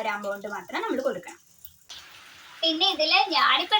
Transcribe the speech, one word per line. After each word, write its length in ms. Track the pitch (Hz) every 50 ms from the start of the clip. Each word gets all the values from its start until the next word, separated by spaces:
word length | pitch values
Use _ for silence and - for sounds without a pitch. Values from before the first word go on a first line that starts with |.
ഒരു 80 | 220 214 208
എമൗണ്ട് 320 | 208 202 196 202 202 202 208 208
മാത്രം 260 | 208 - - 262 330
നമ്മൾ 200 | 440 440 285 262 262
കൊടുക്കണം. 320 | 262 220 180 - - - - _ _ _ _ - - - _ _ - - - - - - - - - - - - - - -
പിന്നെ 260 | 330 330 320 320 381 392 359
ഇതിൽ 180 | 294 311 320 349 381 381 381 311
ഞാനിപ്പോൾ 420 | 262 - - 254 302 349 - 427